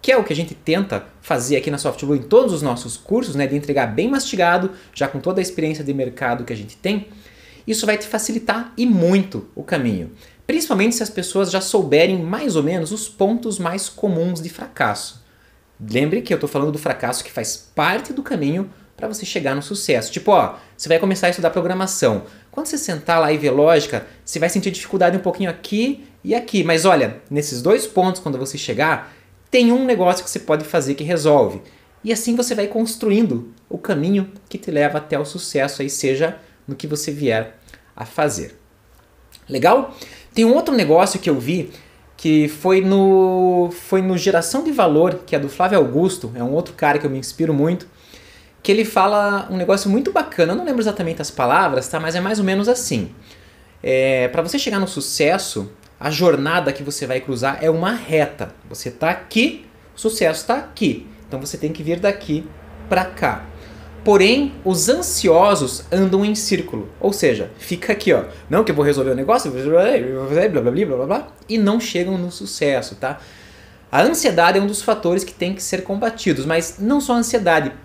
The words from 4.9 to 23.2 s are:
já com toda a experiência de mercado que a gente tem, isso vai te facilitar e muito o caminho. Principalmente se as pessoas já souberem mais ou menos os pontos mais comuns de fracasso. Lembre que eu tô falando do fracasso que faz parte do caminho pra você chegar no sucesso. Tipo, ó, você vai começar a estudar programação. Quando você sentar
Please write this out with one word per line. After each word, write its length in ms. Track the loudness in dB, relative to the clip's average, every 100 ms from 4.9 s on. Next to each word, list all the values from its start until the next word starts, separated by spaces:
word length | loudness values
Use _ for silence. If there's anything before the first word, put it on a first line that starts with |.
já 120 | -6 -4
com 100 | -2
toda 220 | -2 -2
a 20 |
experiência 420 | -2 -2 -4 -4
de 80 | -4
mercado 520 | -4 -4 -4 -4 -4
que 80 | -6
a 40 | -10
gente 200 | -10 -8
tem, 320 | -4 -4 -6 -20 -20 -20 -20 -18 -6
isso 200 | -2 0
vai 120 | -2
te 80 | -2
facilitar 680 | -4 -2 -4 -2 -4 -6 -2
e 100 | 2
muito 640 | 4 4 4 2 -6 -12
o 80 | -14
caminho. 500 | -4 -2 0 -2 -6 -14 -20 _ -4
Principalmente 480 | -4 0 2 2
se 80 | 0
as 80 | -4
pessoas 400 | -6 -4 -2 0
já 100 | -2
souberem 640 | 0 0 4 4 4 2
mais 340 | -2 -2 0 0
ou 60 |
menos 300 | 0 -2 -4
os 160 | -6 -10
pontos 500 | -2 0 0 -4 -4
mais 300 | -4 -4 -8
comuns 520 | -4 -2 0 0 -4
de 80 | -8
fracasso. 760 | -12 -16 -2 -2 -2 -8 -16 _ _ _ _ _ _
Lembre 420 | -4 0 2 0
que 120 | -2
eu 60 | -2
tô 80 | -2
falando 240 | -2 -2
do 60 | -2
fracasso 440 | -4 -4 -4 -6
que 80 | -8
faz 400 | -8 -8 -8 -10
parte 380 | -2 0 0 -4
do 100 | -8
caminho 460 | -6 -4 -2 -2 -4 -10 -20 -12
pra 80 | -10
você 180 | -8
chegar 300 | -6 -4 -2
no 80 | -4
sucesso. 480 | -6 -8 0 0 0
Tipo, 220 | -4 4
ó, 240 | 4 4 -4 -20 _
você 120 | 0
vai 100 | 2
começar 300 | 2 0 0
a 20 |
estudar 200 | 0 0
programação. 720 | 0 -2 -2 -4 0 2 0 -6 -20 _
Quando 160 | -8 -6
você 100 | -6
sentar 440 | -4 -6 0 2